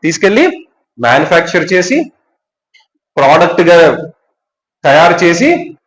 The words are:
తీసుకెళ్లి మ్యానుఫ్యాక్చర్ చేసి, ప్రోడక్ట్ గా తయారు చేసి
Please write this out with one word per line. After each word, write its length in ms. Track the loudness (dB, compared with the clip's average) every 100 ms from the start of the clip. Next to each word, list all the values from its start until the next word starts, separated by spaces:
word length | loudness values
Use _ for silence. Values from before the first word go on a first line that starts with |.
తీసుకెళ్లి 420 | -6 -2 0 0 0 -4 -18 _ _ _ -2
మ్యానుఫ్యాక్చర్ 680 | 0 0 -2 0 -4 -2
చేసి, 240 | -2 -2 -4 -6 _ _ _ _ _ _ _ _ _ _ -4
ప్రోడక్ట్ 440 | 0 2 0 0 2
గా 80 | 4 4 0 -10 _ _ _ _ _ _ _ 0
తయారు 380 | 2 2 2
చేసి 260 | 0 0 0 -2 -6 -18